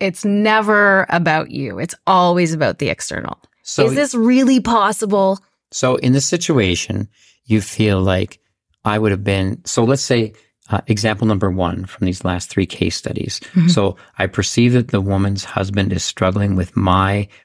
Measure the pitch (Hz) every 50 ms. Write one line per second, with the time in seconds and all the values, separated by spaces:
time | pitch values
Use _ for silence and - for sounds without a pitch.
0 | 196 190 175 - - 208 202 202 214 220 214 220 214 208 214 208 208 202 196 190
1 | - - - 170 170 160 151 156 - - - 135 139 113 92 95 147 175 - -
2 | - 175 190 180 180 175 175 180 175 160 165 156 147 107 - - - 85 82 -
3 | - - - - - - - _ _ _ _ _ - - - - 220 226 269 277
4 | 294 269 - 240 220 240 254 262 269 254 262 254 190 226 233 220 196 208 208 -
5 | 226 196 208 196 190 190 196 190 _ _ _ _ _ _ - - - 127 127 -
6 | - 127 131 139 - - 185 170 - - 160 127 101 92 87 - - - 98 98
7 | 104 - _ _ _ _ _ _ _ - 110 107 101 - - - 110 107 101 95
8 | 92 98 92 95 95 - - _ _ _ _ _ _ _ _ _ - 107 107 107
9 | 110 104 98 98 101 101 98 98 95 95 - - - - - - 113 120 139 135
10 | - - 127 117 113 104 - - _ _ _ _ _ - 110 - - - 107 101
11 | 107 110 107 98 113 110 107 95 101 98 90 92 90 85 87 92 92 - - -
12 | 95 92 90 - - 92 90 87 - - - - 95 - - - 92 92 - -
13 | - - - - - - - - - - - 185 165 180 165 110 101 98 92 -
14 | - _ _ - 95 98 - - 98 - - 120 120 123 123 127 113 - - 101
15 | 95 98 98 95 98 101 101 98 - - - 98 98 98 101 101 98 101 95 87
16 | - - - - - 92 92 101 101 101 95 92 87 - - - 98 92 90 95
17 | 95 98 101 101 101 - - -